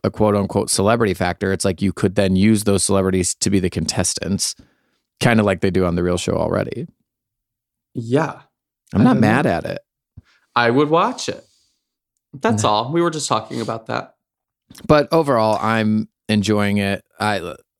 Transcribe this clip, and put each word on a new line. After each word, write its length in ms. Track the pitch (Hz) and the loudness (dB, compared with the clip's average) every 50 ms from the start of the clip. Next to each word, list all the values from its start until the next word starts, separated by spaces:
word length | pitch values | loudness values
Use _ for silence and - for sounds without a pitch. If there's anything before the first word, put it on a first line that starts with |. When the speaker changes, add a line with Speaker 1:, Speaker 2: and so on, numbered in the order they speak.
| - | -4
Speaker 1:
a 60 | 107 | -4
quote 260 | - - 107 107 104 | 0 2 2 2 2
unquote 340 | 101 98 92 - 101 - - | 2 0 -2 -2 -2 -2 -2
celebrity 440 | - - 98 104 117 120 120 101 90 | -2 0 2 2 2 2 2 -2 -2
factor, 380 | - 92 90 87 - - 92 95 | -2 -2 -4 -4 -2 -4 -4 -2
it's 120 | 92 - | -2 -2
like 180 | 98 92 - 98 | -2 -2 -2 -2
you 100 | 98 87 | -4 -2
could 220 | - - 101 92 | -2 -2 -2 0
then 220 | 104 98 95 95 | 0 0 2 2
use 260 | 92 98 110 110 101 104 | 2 4 4 2 2 2
those 220 | 104 101 95 - | 0 0 0 0
celebrities 500 | - 101 98 95 92 92 92 90 - - | 0 0 0 0 0 0 0 0 -2 -2
to 160 | - - - | -4 -2 0
be 80 | 101 98 | 0 0
the 120 | 92 90 | 0 0
contestants, 840 | - - 82 - - - 90 - - - - - 98 - - - - _ - _ _ _ _ _ _ _ _ _ _ - | -4 -4 -6 -4 -4 -4 -4 -4 -4 -6 -6 -4 -4 -4 -4 -6 -8 _ -16 _ _ _ _ _ _ _ _ _ _ -2
kinda 240 | - 127 117 110 107 | 0 2 2 4 4
like 200 | 101 98 90 - | 2 0 0 0
they 80 | 98 | 0
do 160 | 90 92 92 | 0 2 0
on 80 | 87 85 | 0 0
The 80 | 87 87 | 0 0
Real 160 | 90 90 87 | 0 -2 -2
Show 160 | - - - | -2 -2 -2
already. 500 | - 80 80 - 98 98 - - - 175 - _ _ _ _ _ _ _ _ _ _ _ _ _ _ _ _ _ _ _ _ - | -2 -2 -2 -2 -2 -4 -4 -6 -10 -12 -12 _ _ _ _ _ _ _ _ _ _ _ _ _ _ _ _ _ _ _ _ -12
Speaker 2:
Yeah. 460 | 120 117 113 120 139 160 139 - - - _ _ _ _ _ _ _ _ - - | -10 -6 -2 0 0 0 -2 -6 -12 -18 _ _ _ _ _ _ _ _ -4 2
Speaker 1:
I'm 80 | 90 | 4
Speaker 2:
I 40 | 113 | 6
Speaker 1:
not 80 | 127 - | 6 6
Speaker 2:
don't 60 | 131 | 6
Speaker 1:
mad 240 | 110 107 110 131 151 | 4 4 4 4 2
Speaker 2:
know. 60 | 139 87 | 2 0
Speaker 1:
at 120 | 82 - | 0 -2
it. 140 | - 50 50 _ _ _ _ _ _ _ - - _ _ _ _ _ - | -6 -8 -10 _ _ _ _ _ _ _ -20 -20 _ _ _ _ _ -2
Speaker 2:
I 160 | 120 120 117 | 0 2 2
would 200 | 120 135 151 147 | 4 2 2 2
watch 380 | 156 165 190 233 254 - - - | 2 2 2 0 -2 -6 -8 -10
it. 160 | - - - _ _ _ _ _ _ _ _ _ _ _ _ _ _ _ _ _ - | -10 -10 -12 _ _ _ _ _ _ _ _ _ _ _ _ _ _ _ _ _ -12
That's 300 | 135 - - 113 104 107 | -4 -2 0 0 2 2
Speaker 1:
No. 60 | 110 | 2
Speaker 2:
all. 240 | 107 104 117 127 151 | 2 2 0 0 0
We 100 | 170 170 | 0 0
were 80 | 170 | 0
just 180 | 160 156 135 - | -2 -4 -4 -2
talking 320 | 131 113 107 - 110 117 | -2 -2 -4 -6 -10 -8
about 260 | 113 - 113 113 - | -8 -8 -8 -10 -8
that. 280 | - 117 120 - - _ _ _ _ _ _ _ _ _ _ _ _ - - - | -8 -8 -8 -8 -10 _ _ _ _ _ _ _ _ _ _ _ _ -20 -10 0
Speaker 1:
But 220 | - 151 151 143 - - | 2 2 2 2 2 0
overall, 460 | 165 160 139 135 113 110 110 107 - | 0 2 2 2 2 2 2 0 0
I'm 480 | - 110 113 113 110 107 107 107 107 - _ _ _ - | 0 0 0 0 2 2 2 0 -2 -4 _ _ _ -2
enjoying 500 | 110 107 98 104 107 104 104 101 101 104 | 0 0 2 2 2 2 2 0 0 0
it. 260 | 101 98 101 - - _ _ - | 0 -2 -4 -6 -8 _ _ -4
I, 380 | 104 107 104 95 82 87 71 - _ _ _ - | -2 -2 -2 -2 -4 -8 -12 -14 _ _ _ -4